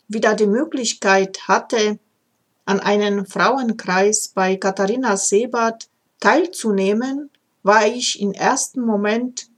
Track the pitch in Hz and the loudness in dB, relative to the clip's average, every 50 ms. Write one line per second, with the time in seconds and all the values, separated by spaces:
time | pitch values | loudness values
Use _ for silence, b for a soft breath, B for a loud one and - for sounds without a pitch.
0 | _ - 208 226 - 214 214 214 214 202 202 247 302 320 - 269 233 - - - | _ -10 -4 0 2 2 2 2 2 2 2 0 0 -2 -4 -4 -4 -4 -6 -2
1 | - 196 196 196 190 190 190 - - - 196 226 226 - - 220 214 214 214 - | 0 2 4 4 2 0 -4 -12 -2 0 0 0 0 0 0 0 0 0 -2 -4
2 | _ _ _ _ _ _ _ _ _ _ _ _ _ - 202 196 - 208 208 208 | _ _ _ _ _ _ _ _ _ _ _ _ _ -2 -2 0 2 2 2 2
3 | 208 208 202 202 196 - - 190 175 214 254 269 254 226 214 220 - - 180 185 | 2 0 0 -2 -4 -6 -2 0 2 2 2 0 -2 -2 -4 -4 -4 -2 0 2
4 | 196 208 214 - - - - 196 185 190 190 190 - 196 185 202 196 196 233 262 | 2 2 2 0 -4 -4 -2 -2 0 0 0 0 -2 -4 0 0 0 0 0 0
5 | 262 226 196 190 - - 202 202 240 240 240 240 226 226 226 - - - _ _ | 0 0 0 0 0 2 2 2 0 0 -2 0 0 -2 -2 -6 -14 -20 _ _
6 | _ _ _ _ - 202 240 302 381 359 - - - 220 202 190 190 196 208 220 | _ _ _ _ 2 2 4 4 2 0 -4 -6 -2 -2 0 0 2 0 0 0
7 | 254 269 269 285 302 285 _ _ _ _ _ _ _ 185 208 220 214 220 240 247 | -2 -4 -6 -8 -8 -12 _ _ _ _ _ _ _ 4 4 4 4 2 0 -2
8 | 247 - - - 202 202 - - 165 208 262 - - - - 262 240 226 214 202 | -4 -6 -4 -4 -4 -4 -4 -2 0 0 0 0 -4 -6 -6 -4 -2 -2 0 0
9 | 202 208 214 233 247 254 247 - - - _ | 0 0 0 -2 -2 -6 -8 -12 -16 -18 _